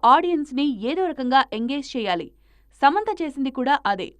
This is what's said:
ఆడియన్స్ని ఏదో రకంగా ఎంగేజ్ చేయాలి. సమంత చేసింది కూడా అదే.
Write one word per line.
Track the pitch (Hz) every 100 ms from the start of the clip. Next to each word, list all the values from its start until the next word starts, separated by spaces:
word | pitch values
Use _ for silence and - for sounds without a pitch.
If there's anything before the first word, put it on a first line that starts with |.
| 233
ఆడియన్స్ని | 294 349 330 294 262 294 214 226
ఏదో | 320 370
రకంగా | 285 247 269 262 214
ఎంగేజ్ | 240 285 269 254
చేయాలి. | 202 175 156 _ _ _ _ -
సమంత | 277 370 427 -
చేసింది | 311 277 269 262
కూడా | 254 285 -
అదే. | 190 165